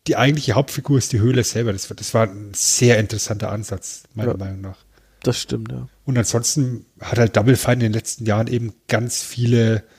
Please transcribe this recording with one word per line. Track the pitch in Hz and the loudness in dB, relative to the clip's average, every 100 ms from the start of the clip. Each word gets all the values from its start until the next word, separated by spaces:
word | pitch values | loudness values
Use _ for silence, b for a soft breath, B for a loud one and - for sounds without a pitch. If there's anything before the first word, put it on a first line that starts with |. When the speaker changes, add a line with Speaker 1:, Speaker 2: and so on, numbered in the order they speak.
| - | -2
Speaker 1:
die | - | 2
eigentliche | 131 151 135 | 2 2 2
Hauptfigur | 117 139 - 139 139 | 0 0 -4 0 2
ist | - | 2
die | 117 | 2
Höhle | 113 127 | 2 2
selber. | 117 113 117 | 0 -2 -2
Das | 98 - | -4 -8
war, | - | -12
das | - | -2
war | 113 110 | 0 0
ein | 101 104 | -2 -12
sehr | 98 - - 120 110 | -4 0 4 4 4
interessanter | 104 107 - 104 98 | 2 -4 -4 -6 -6
Ansatz, | 104 107 95 - - _ | -6 -8 -10 -12 -16 _
meiner | 107 117 | -4 -4
Speaker 2:
Ja. | 95 | -4
Speaker 1:
Meinung | 95 95 | -6 -10
nach. | 98 90 _ _ _ _ | -12 -16 _ _ _ _
Speaker 2:
Das | 123 123 | -4 -2
stimmt, | - 120 113 | -4 -6 -6
ja. | 123 127 _ | -10 -12 _
Speaker 1:
Und | - 127 | -2 0
ansonsten | 113 123 117 - 127 120 - _ | 2 0 0 0 -2 -4 -12 _
hat | - 107 | -4 2
halt | 117 110 | 4 4
Double | 107 123 | 4 4
Fine | - | 2
in | 123 | 2
den | 117 | 2
letzten | 110 - - 110 | 0 -4 -6 0
Jahren | 107 113 | 0 0
eben | 120 117 - - | -2 -4 -10 -4
ganz | 226 120 - | -2 -2 -6
viele | - - 120 117 113 110 b | -8 -2 2 4 4 2 b